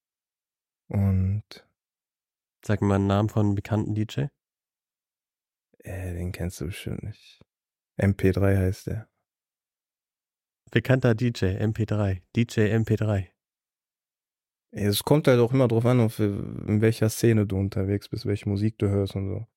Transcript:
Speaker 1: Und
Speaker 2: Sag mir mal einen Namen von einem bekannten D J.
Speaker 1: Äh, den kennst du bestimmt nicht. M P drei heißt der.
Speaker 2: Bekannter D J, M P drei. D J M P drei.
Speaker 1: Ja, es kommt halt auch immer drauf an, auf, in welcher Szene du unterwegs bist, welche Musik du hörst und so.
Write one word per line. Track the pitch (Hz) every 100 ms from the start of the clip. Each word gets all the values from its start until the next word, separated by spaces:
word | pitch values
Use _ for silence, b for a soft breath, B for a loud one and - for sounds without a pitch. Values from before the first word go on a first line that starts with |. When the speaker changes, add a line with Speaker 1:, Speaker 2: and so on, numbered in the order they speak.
| _ _ _ _ _ _ _ _ -
Speaker 1:
Und | 104 98 95 95 104 - - _ _ _ _ _ _ _ _ _ _
Speaker 2:
Sag | - 101
mir | 101
mal |
einen | 98 98
Namen | 98 110
von | 110 104
einem | 101
bekannten | - 107 -
D | 107 107
J. | - 143 _ _ _ _ _ _ _ _ _ _ _ _ _ _ _
Speaker 1:
Äh, | - 92 90
den | 87 90
kennst | - 90 -
du | 73
bestimmt | - - -
nicht. | 107 - - - _ _ _ _ _ -
M | 98 98
P | 95
drei | 95 98 98
heißt | 92 98 -
der. | 110 - _ _ _ _ _ _ _ _ _ _ _ _ _ _ _ _
Speaker 2:
Bekannter | 117 - 131 123
D | 110 123
J, | - 92 95
M | 107
P | 110 104
drei. | 107 101 92 - 117
D | 117
J | - 107
M | 113
P | 110 -
drei. | 107 101 90 _ _ _ _ _ _ _ _ _ _ _ _ _ _
Speaker 1:
Ja, | - 101
es | 101
kommt | - 147 143
halt | 123
auch | 117
immer | 131 120
drauf | 113
an, | 120 123
auf, | 110 -
in | 104 101 - 57 50 107
welcher | 110 117 110
Szene | - 120 110 104
du | 98
unterwegs | 98 101 95 101 -
bist, | 107 107
welche | 101 104
Musik | 101 110 -
du | 101
hörst | 101 98 98
und | 98
so. | 98 113